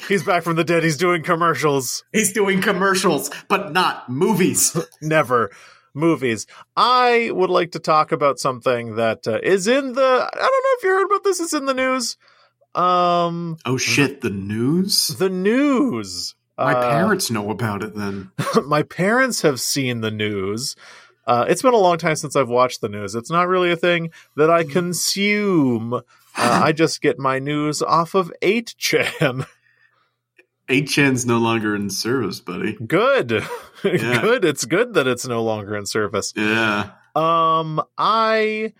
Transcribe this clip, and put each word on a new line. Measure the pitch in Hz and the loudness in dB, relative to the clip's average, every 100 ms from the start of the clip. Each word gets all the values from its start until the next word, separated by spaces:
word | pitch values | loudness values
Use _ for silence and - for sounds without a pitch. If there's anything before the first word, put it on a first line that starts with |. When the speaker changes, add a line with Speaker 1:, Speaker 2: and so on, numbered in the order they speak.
Speaker 1:
<laughs> | - | -2
Speaker 2:
He's | 196 | -2
back | 156 175 | 0 0
from | 170 165 | 0 -2
the | 165 | 0
dead. | 170 | 2
He's | 160 139 | 0 0
doing | 180 175 | 0 0
commercials. | 147 170 170 135 147 139 127 - - | 0 0 2 2 2 0 -2 -8 -4
Speaker 1:
He's | 202 208 | -2 0
doing | 214 196 190 | 0 0 2
commercials, | 208 180 196 185 190 147 - - - | 0 0 0 2 2 0 -2 -10 -2
but | 196 156 | -2 0
not | 165 170 - - | 0 0 -2 -6
movies. | 127 196 180 151 117 - 165 160 | 0 2 4 2 2 0 -2 -8
Speaker 2:
<laughs> | - | -10
Never | 156 156 123 123 107 - - - _ | 0 0 2 2 0 -6 -20 -20 _
movies. | 139 165 143 127 110 - - - - | -2 0 2 0 -2 -6 -18 -10 0
I | 220 254 247 233 233 | 4 4 4 4 2
would | 180 180 | 0 2
like | 180 170 | 2 0
to | 165 | -4
talk | - 156 156 | 0 2 2
about | 151 143 127 | 2 0 0
something | 143 123 131 120 117 107 | -2 -2 0 0 -2 -2
that, | 113 107 - | 0 0 -2
uh, | 110 | -2
is | - 190 185 | 0 0 2
in | 269 269 | 0 0
the, | 247 | 0
I | 262 254 - - | 2 2 0 -2
don't | |
know | - 523 523 508 | 0 2 0 0
if | |
you | 381 | 0
heard | 381 381 | 0 0
about | 403 | 0
this. | 392 359 | 0 -2
It's | 330 | -2
in | 302 269 | -4 -2
the | 262 | -2
news. | 262 262 233 - _ _ _ _ _ - | 0 -2 -4 -10 _ _ _ _ _ -2
Um, | 180 180 180 175 170 170 170 160 - | 0 2 2 2 0 -4 -8 -8 -4
Speaker 1:
Oh, | 131 | -4
shit, | 110 117 135 - | 0 2 2 0
the | 110 | -6
news? | 98 98 107 123 170 190 - - 127 | -4 -6 -2 0 0 0 0 -2 -2
Speaker 2:
The | 190 | -2
news. | 185 190 247 285 254 143 117 101 87 - - _ - | 0 0 2 2 2 0 -2 -6 -8 -10 -12 _ -4
Speaker 1:
My | 127 | 0
Speaker 2:
Uh, | 127 120 | 0 2
Speaker 1:
parents | 117 196 196 - | 2 2 0 -2
know | 113 104 | -4 -4
about | 107 117 101 | -4 -4 -4
it | 107 104 | -6 -6
then. | 101 98 95 - - | -6 -6 -10 -8 -2
Speaker 2:
<laughs> | 220 139 | 0 2
my | 147 | 0
parents | 151 - 185 240 262 208 | -2 -2 0 2 0 2
have | 160 127 | 0 0
seen | - 143 127 120 | -4 -2 -2 -2
the | 110 | -4
news. | 107 104 101 95 110 135 - - - - _ - | -2 -2 -2 -4 -4 -6 -10 -18 -20 -20 _ 0
Uh, | 120 120 | 2 2
it's | 175 | 2
been | 254 | 4
a | 240 | 4
long | 185 170 | 4 2
time | 170 156 | 0 -2
since | 151 143 | -2 0
I've | 123 | 2
watched | 123 123 - | 2 2 0
the | 113 | -6
news. | 104 101 | -6 -6
It's | 113 117 | -6 -4
not | 165 180 | -2 0
really | 185 180 | 2 2
a | 170 | 2
thing | 180 170 165 - - - | 2 0 -2 -10 -12 0
that | 156 | 4
I | 170 | 4
Speaker 1:
Mm. | 160 | 2
Speaker 2:
consume. | 180 175 165 - 190 202 208 208 175 135 117 117 | 0 0 -2 -2 0 0 2 2 2 4 2 -2
Uh, | 120 - _ _ - | -6 -6 _ _ -2
Speaker 1:
<laughs> | |
Speaker 2:
I | 120 110 135 | 2 2 2
just | 156 160 - | 2 0 0
get | 147 123 | -2 0
my | 135 131 | -2 -2
news | 135 147 151 147 | -2 -2 -2 -2
off | - 156 170 196 | 0 0 2 -2
of | 170 - | -2 -2
eight | 165 233 226 - | 0 0 -2 -8
chan. | - 151 120 - 147 127 - | -2 0 0 0 -2 -2 -8
<laughs> | _ _ _ _ _ _ _ _ _ _ _ - | _ _ _ _ _ _ _ _ _ _ _ -2
Speaker 1:
Eight | 135 147 | 0 0
chan's | - 143 127 120 | 2 2 2 0
no | 117 | 2
longer | 113 113 107 104 | 2 0 0 -2
in | 101 | -4
service, | 92 110 135 101 95 | -4 -2 -2 -2 -6
buddy. | - 90 98 - 113 | -10 -6 -6 -6 -2
Speaker 2:
Good. | 165 247 262 131 107 - | 0 2 0 0 -2 -2
<laughs> | - - - | -10 -16 -6
Speaker 1:
Yeah. | 196 156 113 120 | -2 0 0 0
Speaker 2:
Good. | 190 247 180 | 2 2 0
It's | 143 117 | -2 -2
good | 175 247 | 0 0
that | 185 131 | 0 0
it's | 123 131 | -2 -4
no | 117 | -2
longer | 113 107 101 104 | -2 -2 -4 -8
in | 101 | -4
service. | 113 104 101 - - | -2 -2 -2 -4 -2
Speaker 1:
Yeah. | 107 113 110 104 101 - _ 151 | 0 2 2 0 -4 -10 _ -2
Speaker 2:
Um, | 160 165 165 160 160 156 - - | 0 2 2 0 -2 -4 -6 -2
I, | 170 220 220 220 214 214 220 - | 0 2 2 2 0 -2 -6 -10